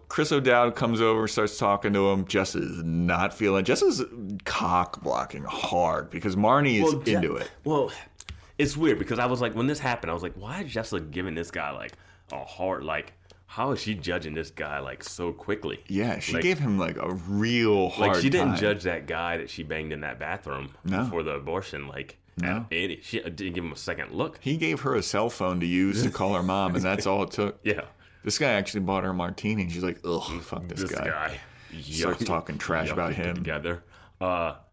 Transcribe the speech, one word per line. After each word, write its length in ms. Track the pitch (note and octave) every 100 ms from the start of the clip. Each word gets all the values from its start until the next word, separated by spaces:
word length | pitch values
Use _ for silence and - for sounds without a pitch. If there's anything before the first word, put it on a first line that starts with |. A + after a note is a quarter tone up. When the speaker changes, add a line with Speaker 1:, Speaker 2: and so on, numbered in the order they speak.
| -
Speaker 1:
Chris 240 | - D3+
O'Dowd 440 | C#3+ B2+ A#2+ A#2+ A#2
comes 240 | A#2+ A2+
over, 260 | A2+ A2 A2
starts 300 | - G#2+ -
talking 360 | G#2 G2+ G#2
to 160 | G2+ G2
him. 160 | G2 F#2
Jess 300 | G2 F#2+ E2+
is 280 | - E2
not 500 | E2 E2 F2 F2 G2
feeling, 300 | - G#2 G2
Jess 180 | F#2+ -
is 220 | G4 G#3+ B2+ A#2+ F#2+ G2+
cock 580 | - - G#2+ F2+ F2+ -
blocking 400 | C#2+ A#1+ - C#2+
hard 680 | C#2 - - F2 E2+ D#2 D2+
because 260 | E2+ G#2 F#2+
Marnie 420 | G#2+ C#3 C#3+ G#2+
is 100 | D#3+
Speaker 2:
Well, 80 | C#3+
Je-, 100 | A#2+
Speaker 1:
into 220 | G2 D#2+ -
it. 160 | - -
Speaker 2:
well, 280 | D3 D3 A#2 - - - - - - -
it's 180 | C#3+ D3
weird 220 | D#3+ A2+
because 200 | G2 A#2
I 60 | B2
was 160 | B2+
like, 120 | A#2 G#2+
when 120 | C3
this 120 | C#3+
happened, 320 | C3 A#2 D#2+
I 20 |
was 100 | E2+
like, 100 | F2 F#2
"Why 260 | G#2 F3
is 120 | D#3
Jessa 360 | A2 A2 F#2 D#2
giving 240 | F2 F#2 D#2+
this 160 | E2+
guy, 200 | E2+ D2
like, 220 | C2+ A1+ - - - -
a 120 | C2+
hard, 400 | - - F#2 D#2
like, 300 | D2 D2+ - - - - -
how 240 | - C3
is 80 | C3
she 120 | G#2+ G2+
judging 380 | F2 F2 D#2
this 160 | D#2 D#2+
guy, 280 | - D2 D2
like, 240 | C2+ C2
so 280 | - - F2
quickly?" 460 | - - - D2 G1+ -
Speaker 1:
Yeah, 320 | F#2+ A#2 -
she 140 | -
Speaker 2:
Like, 100 | E2+
Speaker 1:
gave 160 | F3+ E3
him, 180 | C3 G2
like, 180 | E2 -
a 160 | F2
real 760 | F#2 E2+ G2+ A2+ A#2+ A2+ G2+ F#2
hard 220 | - G#2
Speaker 2:
Like, 80 | -
she 80 | C3+
didn't 200 | F3+ C3+
Speaker 1:
time. 80 | F2+
Speaker 2:
judge 260 | G#2 G2+
that 240 | F2+ E2 C#2+
guy 300 | E2 E2+ E2+
that 120 | -
she 140 | -
banged 280 | D2+ D#2 D#2
in 80 | D2
that 180 | D2 A#1+
bathroom 500 | D2 G2 D2+ C#2 C#2 -
Speaker 1:
No. 200 | F2 F#2+
Speaker 2:
before 200 | B2 E2+
the 80 | D#2 C#2+
abortion, 520 | C#2 F2+ G2 C#2+ C#2
like, 300 | C2+ C#2 - _ -
Speaker 1:
No. 200 | - G#2+
Speaker 2:
at 80 | A2+
any, 280 | E2 F#2+ D#2+
she 180 | - A2+
didn't 340 | E2+ D#2+ F#2+
give 100 | F2
him 80 | E2+
a 60 | C#2
second 340 | - E2+ C#2
look. 260 | F2 D#3 -
Speaker 1:
He 160 | C3 D#3+
gave 240 | D#3+ D3
her 140 | C3+ A#2+
a 80 |
cell 260 | - G#2 A#2
phone 300 | - F#2 F2+
to 60 | E2+
use 380 | F2 G2 G#2+
to 60 | A#2
call 240 | - F#2+
her 100 | F#2+
mom, 320 | F#2 G2 F#2 F2
and 80 |
that's 220 | F#2 G2+ G2+
all 180 | G2
it 80 | F#2
took. 280 | - G#2 -
Speaker 2:
<laughs> 40 |
Yeah. 180 | G#2 - - - - -
Speaker 1:
This 160 | G#3 -
guy 100 | C#3+
actually 260 | G#2 G2 G#2
bought 220 | F#2 G2
her 80 | F#2+
a 20 |
martini, 480 | F2+ F2 - G#2 G#2+
and 80 | F2
she's 120 | E2+
like, 160 | F2+ E2+
"Ugh, 380 | F2 E2+ - E2+
fuck 260 | D#2+ F2 F2
this 140 | -
Speaker 2:
This 100 | F#2+
Speaker 1:
guy." 140 | - D2
Speaker 2:
guy. 320 | D2+ D#2 C2+ - - - E2
Speaker 1:
Starts 420 | C#2 D#2 E2+ F2
Speaker 2:
Yuck. 20 | A2
Speaker 1:
talking 320 | E2 - C#2+
trash 300 | - D#2+ D#2
Speaker 2:
Yuck 40 |
Speaker 1:
about 180 | D#2+ E2+
Speaker 2:
it 60 | D#2
Speaker 1:
him. 180 | F2 F2
Speaker 2:
together. 480 | D#2+ D2+ E2 F2 - - - _
Uh, 360 | F#2 F2 E2 C#2 -